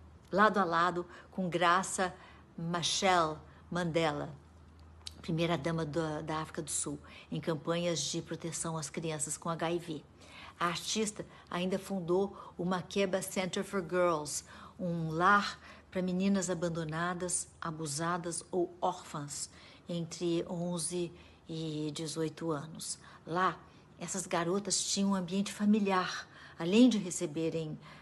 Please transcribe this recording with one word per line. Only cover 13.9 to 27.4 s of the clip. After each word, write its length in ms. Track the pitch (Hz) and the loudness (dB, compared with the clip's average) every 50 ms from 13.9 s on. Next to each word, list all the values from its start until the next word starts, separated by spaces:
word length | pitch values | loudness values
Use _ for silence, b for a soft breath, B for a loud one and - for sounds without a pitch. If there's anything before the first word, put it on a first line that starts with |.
| 180 180 180 175 170 151 151 143 - - - B B B B B B B | 2 4 4 4 4 2 0 -4 -6 -6 -8 B B B B B B B
um 320 | 185 175 170 170 165 160 | -4 -2 -2 -2 -2 -2
lar 480 | 156 165 180 190 202 202 196 - - - B B B B B B | 2 4 6 8 8 6 6 2 -6 -10 B B B B B B
pra 100 | - 190 | -4 -2
meninas 480 | 180 185 180 180 190 202 202 196 175 175 | 0 0 2 2 4 4 4 2 2 0
abandonadas, 960 | 185 165 170 175 160 170 165 156 156 160 170 180 180 175 180 175 175 - - - - - | 0 0 0 -2 -2 -2 -4 -4 -2 -2 -2 -2 -2 -2 -2 -2 -2 -2 -4 -6 -10 -10
abusadas 840 | - 165 160 156 160 147 139 147 165 170 175 175 170 175 165 - - - | -8 -6 -6 -6 -6 -4 -4 -2 0 0 0 -2 -2 -4 -6 -6 -6 -2
ou 260 | - 180 175 175 - - | 0 0 0 0 -2 -2
órfãs 720 | - 185 175 - - - - 156 143 143 - - - - B B B B B B B | -2 -2 -2 -2 -6 -8 -8 -6 -6 -6 -6 -8 -8 -10 B B B B B B B
entre 560 | - 175 170 165 - - - 180 170 165 170 - - | -6 -4 -4 -4 -6 -4 -2 0 2 2 0 0 -2
onze 600 | 185 170 175 175 175 170 160 - 175 180 175 160 - B B B B B B | -4 -4 -2 -2 -2 -2 -2 -2 -2 -2 -4 -4 -6 B B B B B B
e 440 | - 165 160 160 160 151 151 151 151 147 | -10 -8 -6 -4 -4 -4 -2 -4 -4 -4
dezoito 560 | 165 165 151 143 160 160 156 151 - 165 165 | -4 -6 -6 -2 -2 -2 -2 -4 -4 -4 -2
anos. 480 | 156 143 135 160 170 214 - - - - B B B B B | -2 -4 -4 -10 -12 -10 -10 -10 -10 -10 B B B B B
Lá, 320 | 156 160 180 185 180 160 - B B B B B B B - | -4 0 2 2 2 0 -2 B B B B B B B -12
essas 260 | 175 170 - 190 170 | -8 -6 -6 -6 -4
garotas 580 | - 185 170 170 170 185 202 202 196 - - - | -2 0 0 2 2 0 0 0 0 0 0 0
tinham 280 | - - 202 196 196 | 0 0 2 2 2
um 40 | 196 | 2
ambiente 380 | 190 180 165 185 202 202 - - | 0 0 0 0 0 0 -2 -2
familiar, 720 | - 208 208 214 220 202 190 190 185 180 - - - - B B B B B B | 2 4 6 6 6 4 4 2 2 2 0 -4 -6 -8 B B B B B B
além 300 | B 170 170 196 226 254 | B 0 4 8 10 10
de 100 | 247 214 | 10 8
receberem 800 | 208 175 180 165 - 175 156 143 165 | 6 0 -2 -4 -4 -4 -2 -2 0